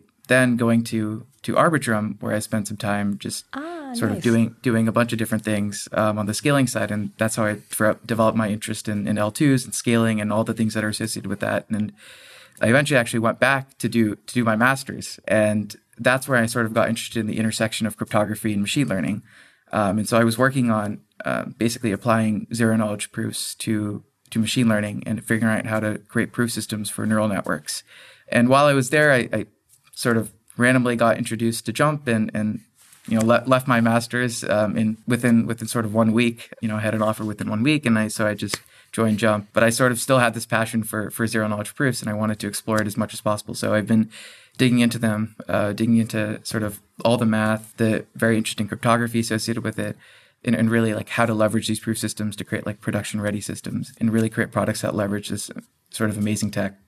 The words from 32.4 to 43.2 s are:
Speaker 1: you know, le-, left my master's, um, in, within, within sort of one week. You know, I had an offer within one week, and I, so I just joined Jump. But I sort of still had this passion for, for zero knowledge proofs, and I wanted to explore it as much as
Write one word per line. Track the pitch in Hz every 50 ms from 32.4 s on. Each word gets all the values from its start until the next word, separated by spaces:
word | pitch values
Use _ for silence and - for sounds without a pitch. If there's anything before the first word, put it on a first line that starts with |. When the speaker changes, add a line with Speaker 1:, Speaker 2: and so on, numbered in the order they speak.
| 107 107 104 - - _ _ _ _ _ - _ - -
Speaker 1:
you | 110 110
know, | 110
le-, | 113 120 117 120
left | 131 131 127 131
my | 135 123 113
master's, | 117 113 117 120 117 - 120 123 123 120 117 - -
um, | - 98 104 107 101 -
in, | - 113 110 110 - -
within, | 117 120 120 127 120 117 117 -
within | - 113 - 117 -
sort | - 120 110
of | 104 104
one | 113 113 110
week. | 107 117 120 117 117 - - - - -
You | 117 107
know, | 107
I | 107
had | 107 107 107
an | 107
offer | 107 110 107 - 107
within | 107 107 - - 110
one | 107 107
week, | 120 147 156 147 -
and | 123 113 110
I, | 107 107
so | - - 110
I | 104 104
just | 101 101 98 - - _ _ _ - - _
joined | - 107 113 110 107 101
Jump. | 117 110 107 104 101 _
But | - - 117
I | 113
sort | 117 - 131 127
of | 120 117
still | - - 131 127
had | 123 117 110
this | 117 -
passion | - 117 110 113 113 - 113
for, | 107 - 113 107 104 -
for | - - 117
zero | 104 117 113 107 107
knowledge | 104 104 104 - -
proofs, | - 147 131 135 -
and | - 113
I | 107
wanted | 107 110 107 107 -
to | - 101
explore | 101 - - 110 110 110
it | 104
as | 104 98
much | 113 107 - -
as | -